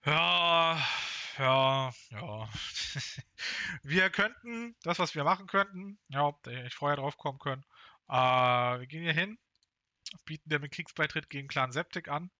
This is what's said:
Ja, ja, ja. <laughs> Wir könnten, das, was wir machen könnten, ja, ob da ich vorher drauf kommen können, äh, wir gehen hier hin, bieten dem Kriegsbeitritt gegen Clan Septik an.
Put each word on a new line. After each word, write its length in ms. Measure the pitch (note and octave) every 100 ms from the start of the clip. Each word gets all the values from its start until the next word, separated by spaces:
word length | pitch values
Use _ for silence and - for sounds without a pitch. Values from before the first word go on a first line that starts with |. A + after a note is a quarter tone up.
| -
Ja, 720 | D3+ E3+ F3 E3+ E3+ E3 E3 C3 - - - - -
ja, 560 | C3 C3 C3+ C3+ C3 B2 -
ja. 380 | G#2+ E3+ G#2+ A2 G#2+ - - - C#3+ -
<laughs> 720 | - - _ - - - D#3+
Wir 260 | C#3 D#3+ F#3+
könnten, 680 | - G#3 - A#3+ A#3 A#3 A#3
das, 160 | E3 F3
was 160 | F3
wir 100 | D#3
machen 220 | C#3+ F#3 F#3+
könnten, 500 | G3 G3 F#3+ G3+ G3+ _
ja, 160 | C#3
ob 180 | D3 D3
da 60 | -
ich 240 | B2 B2
vorher 220 | - C#3+ C#3+
drauf 220 | C3+ -
kommen 200 | C#3+ C3+
können, 240 | - C3 C#3 _ - _ _
äh, 60 |
wir 720 | B2+ B2+ B2+ B2+ B2 B2 B2 B2+
gehen 160 | D#3
hier 100 | E3+
hin, 260 | D#3 F#3+ A3+ _ _ _ _ _ _ - -
bieten 240 | - D#3 -
dem 220 | D3+ C#3+
Kriegsbeitritt 580 | - E3 - D3+ - -
gegen 200 | C#3 C#3
Clan 240 | - C3
Septik 360 | B2+ F3 - E3
an. 220 | C#3+ F3+ _